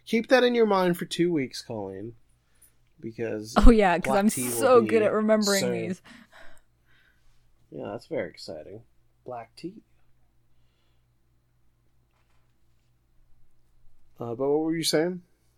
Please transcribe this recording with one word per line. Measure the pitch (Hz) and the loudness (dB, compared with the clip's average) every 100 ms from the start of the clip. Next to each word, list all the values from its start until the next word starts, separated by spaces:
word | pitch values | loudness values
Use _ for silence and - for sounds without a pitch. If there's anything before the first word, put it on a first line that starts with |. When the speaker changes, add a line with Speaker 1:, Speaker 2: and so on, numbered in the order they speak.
| - | -4
Speaker 1:
keep | 226 - | -4 2
that | 254 | 2
in | 247 240 | 2 2
your | 220 | 2
mind | 190 180 175 | 2 2 -2
for | 170 | -6
two | - 175 | -2 -2
weeks, | 160 123 - | -2 -4 -10
Colleen, | - 110 95 95 113 - _ _ _ _ _ _ _ _ | -12 -10 -10 -10 -14 -16 _ _ _ _ _ _ _ _
because | 113 113 110 107 107 127 | -16 -8 -8 -8 -2 8
Speaker 2:
Oh, | 220 | 8
yeah, | 220 196 170 | 8 4 0
'cause | - | 0
Speaker 1:
black | 196 | 0
Speaker 2:
I'm | 208 | 0
Speaker 1:
tea | - | -2
will | 247 | -4
Speaker 2:
so | 240 254 247 | 0 4 4
Speaker 1:
be | 214 | 4
Speaker 2:
good | 226 | 2
at | 208 | 0
remembering | 214 214 220 202 196 | 0 2 2 2 0
Speaker 1:
served. | 123 | 0
Speaker 2:
these. | 120 175 185 - - - - - - - _ _ _ _ _ _ _ _ _ _ | -4 -6 -10 -14 -20 -20 -20 -16 -18 -20 _ _ _ _ _ _ _ _ _ _
Speaker 1:
Yeah, | 147 113 | -14 -12
that's | 101 - | -14 -10
very | 147 85 | -8 -8
exciting. | - - 80 80 107 - _ _ _ - | -12 -16 -16 -16 -20 -20 _ _ _ -18
Black | 120 113 - | -16 -18 -18
tea. | 170 220 _ _ _ _ _ _ _ _ _ _ _ _ _ _ _ _ _ _ _ _ _ _ _ _ _ _ _ _ _ _ _ _ _ _ _ - - - _ _ - - - - | -18 -18 _ _ _ _ _ _ _ _ _ _ _ _ _ _ _ _ _ _ _ _ _ _ _ _ _ _ _ _ _ _ _ _ _ _ _ -20 -20 -20 _ _ -20 -20 -20 -14
Uh, | 117 117 | -12 -4
but | 139 | -2
what | 151 | 0
were | 160 165 | -2 -4
you | |
saying? | 147 156 175 180 - _ _ | -2 0 -2 -4 -14 _ _